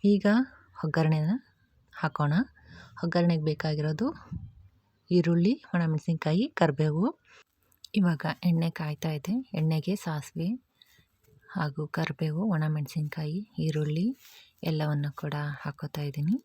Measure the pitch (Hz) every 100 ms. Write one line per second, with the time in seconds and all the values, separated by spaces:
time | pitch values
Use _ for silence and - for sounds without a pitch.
0 | 202 202 202 220 262 - _ - 160 156
1 | 160 156 156 247 _ _ _ _ _ -
2 | 156 - 147 160 - _ - - - -
3 | 170 175 175 165 151 151 156 151 151 156
4 | 254 - - - - - - _ _ _
5 | _ 180 170 170 180 285 - 175 165 156
6 | - 160 160 165 269 - 165 139 156 151
7 | 226 370 _ - _ _ _ _ - 214
8 | 180 160 156 160 175 165 165 - 151 151
9 | 160 151 156 233 262 170 156 156 165 202
10 | - 156 - - 170 247 _ _ - _
11 | _ _ _ _ _ 185 151 139 151 -
12 | 165 143 156 156 214 165 156 151 143 160
13 | 151 - 151 175 214 - 160 151 151 151
14 | 208 269 - - - _ 170 156 151 147
15 | 147 - 151 147 147 143 147 - 147 -
16 | 143 139 147 254